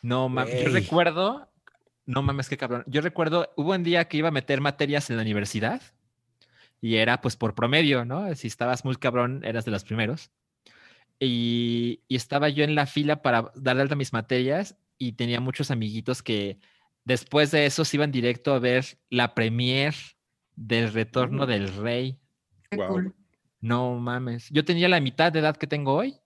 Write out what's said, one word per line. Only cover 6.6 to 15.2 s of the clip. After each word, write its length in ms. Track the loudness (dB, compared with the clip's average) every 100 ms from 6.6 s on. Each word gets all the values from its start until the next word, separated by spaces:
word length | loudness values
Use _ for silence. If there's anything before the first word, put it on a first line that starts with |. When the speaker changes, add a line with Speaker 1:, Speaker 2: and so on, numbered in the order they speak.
| _ _
Speaker 1:
y 140 | 0 2
era, 260 | 4 2
pues, 140 | -2 -2
por 180 | -4
promedio, 500 | 0 2 4 4 2
¿no? 300 | 0 -6 -6
Si 120 | -6 -8
estabas 380 | -4 -2 0
muy 120 | -2 -2
cabrón, 440 | 0 2 0 -2
eras 220 | -4 -4
de 60 | -4
los 140 | -6
primeros. 480 | -4 -2 -2 -4 -10 _ _ _ -20 -20 -20 _ _ _
Y, 840 | -2 0 0 0 0 0 -2 -6 _
y 80 | -4
estaba 340 | -2 0 2
yo 120 | 2
en 120 | 2
la 100 | 2
fila 380 | 0 0 0 2
para 280 | 4 2 0
dar 220 | -4 0 2
de 60 |
alta 140 | 2 0
mis 160 | -2
materias 640 | -4 0 0 2 -2 -4 -12 _ _
y 140 | -8
tenía 280 | -4